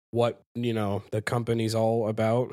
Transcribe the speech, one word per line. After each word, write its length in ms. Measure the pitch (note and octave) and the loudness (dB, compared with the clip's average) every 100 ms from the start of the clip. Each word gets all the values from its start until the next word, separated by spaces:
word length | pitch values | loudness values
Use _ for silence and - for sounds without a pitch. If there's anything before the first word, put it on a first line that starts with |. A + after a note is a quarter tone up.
| - | -6
what, 280 | A#2 A#2 - _ | 0 0 0 _
you 200 | A#2+ A#2+ | -4 -2
know, 280 | A2+ G2+ G2 - | 0 0 -2 -2
the 100 | G#2+ | -4
company's 500 | - A#2+ A#2 A#2 A2 A2+ | 0 -2 0 0 0 2
all 320 | A2+ A#2 A2 | 2 2 0
about. 420 | A2 A2 B2 B2 | 0 2 2 -2